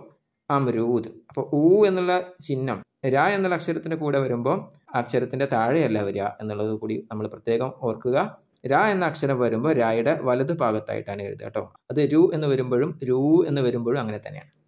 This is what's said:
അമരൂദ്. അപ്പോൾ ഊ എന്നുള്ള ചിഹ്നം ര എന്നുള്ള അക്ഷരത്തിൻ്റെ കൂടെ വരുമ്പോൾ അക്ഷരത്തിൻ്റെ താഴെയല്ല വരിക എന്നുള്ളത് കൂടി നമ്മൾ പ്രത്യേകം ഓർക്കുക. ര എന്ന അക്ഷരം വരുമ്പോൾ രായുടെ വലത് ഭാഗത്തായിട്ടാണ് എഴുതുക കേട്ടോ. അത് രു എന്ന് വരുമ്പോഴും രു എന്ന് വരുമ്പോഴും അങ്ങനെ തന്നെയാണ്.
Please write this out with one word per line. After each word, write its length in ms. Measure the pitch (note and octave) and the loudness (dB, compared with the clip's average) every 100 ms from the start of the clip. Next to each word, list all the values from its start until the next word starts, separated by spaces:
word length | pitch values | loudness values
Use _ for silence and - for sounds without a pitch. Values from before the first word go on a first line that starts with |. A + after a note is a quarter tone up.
| - _ _ _ - | -12 _ _ _ -2
അമരൂദ്. 600 | C#3 B2+ A2+ A#2 A#2+ - - _ | 0 0 0 0 0 -2 -14 _
അപ്പോൾ 200 | C#3 - | -8 -2
ഊ 120 | D3 D#3+ G3+ G#3 | 2 6 6 4
എന്നുള്ള 280 | F#3 F3+ F3+ F3+ - | 2 0 0 -2 -14
ചിഹ്നം 400 | - C3 C3 G2 - - C3 | -6 -4 -2 -6 -10 -4 2
ര 140 | C3+ F3+ | 4 4
എന്നുള്ള 260 | G3+ F#3 E3+ | 2 0 0
അക്ഷരത്തിൻ്റെ 420 | E3 D#3+ D#3+ D#3+ | -2 -6 -4 -4
കൂടെ 220 | D3 C#3 | 0 0
വരുമ്പോൾ 380 | C3 A#2+ B2+ F#3+ - _ - B2 | 0 -2 0 -2 -4 _ -6 -4
അക്ഷരത്തിൻ്റെ 500 | A#2+ B2+ A#2+ C3 C#3 | 0 -2 -2 -2 0
താഴെയല്ല 520 | A#2 A2+ D#3+ C3 G#2+ | 0 2 2 2 0
വരിക 240 | G2+ G2+ G#2 - | -2 -2 -4 -6
എന്നുള്ളത് 360 | G#2+ G#2 G#2+ A2 | -8 -4 -4 -4
കൂടി 200 | A2 A2 - | -4 -6 -6
നമ്മൾ 200 | G#2+ G#2+ | -8 -8
പ്രത്യേകം 420 | - - A#2 C3 - | -6 -2 -2 -2 -4
ഓർക്കുക. 360 | B2 A2 B2+ C#3 G3+ - _ _ | -6 -4 0 0 -2 -6 _ _
ര 120 | B2+ D3 G#3+ | 0 2 2
എന്ന 160 | F#3+ E3 | 2 -2
അക്ഷരം 320 | D#3+ C#3+ B2+ | -2 -2 0
വരുമ്പോൾ 320 | A#2+ A2+ C#3+ | 0 0 0
രായുടെ 400 | B2 A2+ A2+ B2+ D#3+ | 2 2 2 0 0
വലത് 320 | C3 B2+ C#3+ | 0 0 0
ഭാഗത്തായിട്ടാണ് 680 | E3+ A#2+ A2 A2 G#2+ G#2 G2+ | 0 0 0 -4 -8 -8 -10
എഴുതുക 240 | G2+ G#2 A2 | -10 -10 -8
കേട്ടോ. 180 | G#2+ G2 _ - | -8 -8 _ -6
അത് 120 | C3 C#3+ | -2 2
രു 120 | D#3 F#3 | 4 4
എന്ന് 140 | D#3+ D3+ | 2 0
വരുമ്പോഴും 440 | C3 B2+ B2 D#3+ - | 0 0 0 0 -4
രു 140 | B2+ B2+ C#3+ E3+ D#3 | -2 0 4 4 4
എന്ന് 160 | C#3+ | 0
വരുമ്പോഴും 380 | B2 A#2+ A#2+ C#3 | 0 0 -2 -2
അങ്ങനെ 180 | A2 G#2 | -4 -8
തന്നെയാണ്. 320 | - G2+ - _ | -10 -16 -20 _